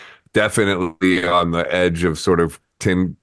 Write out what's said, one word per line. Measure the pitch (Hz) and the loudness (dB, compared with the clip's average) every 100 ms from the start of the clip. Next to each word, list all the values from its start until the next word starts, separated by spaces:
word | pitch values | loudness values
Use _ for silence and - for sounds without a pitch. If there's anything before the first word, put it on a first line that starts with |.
| - - _ | -20 -20 _
Definitely | 107 107 - 101 92 87 80 92 87 90 | 0 0 0 0 0 -4 0 0 2 0
on | 90 85 | 0 0
the | 85 69 | -2 -2
edge | 90 90 82 | 0 0 0
of | 87 78 | -2 -2
sort | - 85 | 0 2
of | 82 - _ _ | 0 -4 _ _
tin, | 101 92 90 - | -2 0 -2 -6